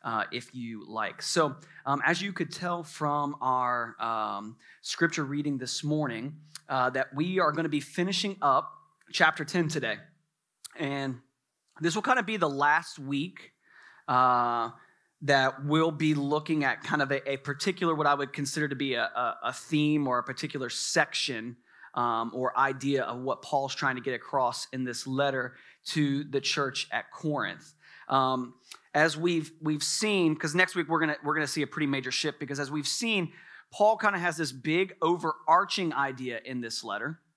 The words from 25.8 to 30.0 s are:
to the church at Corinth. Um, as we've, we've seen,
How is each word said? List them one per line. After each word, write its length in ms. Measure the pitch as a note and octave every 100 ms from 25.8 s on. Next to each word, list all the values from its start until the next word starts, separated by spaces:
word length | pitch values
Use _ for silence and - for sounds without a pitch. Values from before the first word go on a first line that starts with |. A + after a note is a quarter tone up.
| -
to 360 | D#3+ C#3+ C#3
the 160 | D3 C3+
church 460 | - - C#3 B2+ -
at 180 | A2 -
Corinth. 640 | - D#3+ D3 G2 F2 - _ - - -
Um, 440 | C3+ C3 C3 B2 - _ - _
as 220 | D3 D#3+ D3+
we've, 340 | F3 E3+ D#3 -
we've 200 | D#3 D3+
seen, 540 | - -